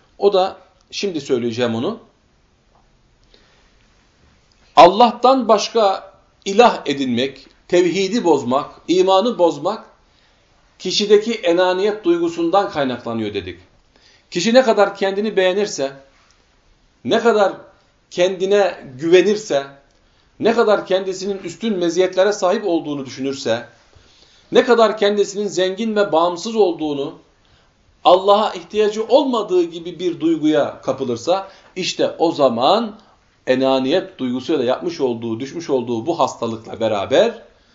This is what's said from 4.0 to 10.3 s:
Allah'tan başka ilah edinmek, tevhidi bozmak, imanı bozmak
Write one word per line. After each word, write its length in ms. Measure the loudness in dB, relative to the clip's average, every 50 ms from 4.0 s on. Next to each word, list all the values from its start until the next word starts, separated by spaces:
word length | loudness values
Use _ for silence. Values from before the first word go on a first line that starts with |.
| _ _ _ _ _ _ _ _ _ _ _ _ _ _ _
Allah'tan 720 | 8 8 8 8 6 4 4 4 4 4 4 4 4 4
başka 640 | 2 2 2 2 -2 0 0 2 2 0 -2 -8 -14 -20 _ _ _ _ _ _
ilah 360 | 0 4 4 6 4 4 0 -4
edinmek, 640 | -4 -4 -4 -2 -2 -2 -2 -2 -2 -6 -10 -20 -20 _ _ _
tevhidi 560 | 0 2 4 4 4 2 0 -2 -2 -2 0 2
bozmak, 480 | 2 2 2 2 -2 -2 -2 -4 -6 -12 -14 _
imanı 500 | 0 0 2 4 4 4 4 2 0 0
bozmak 480 | 2 2 0 0 -2 -4 -6 -6 -6 -12 -20 _ _ _ _ _ _ _ _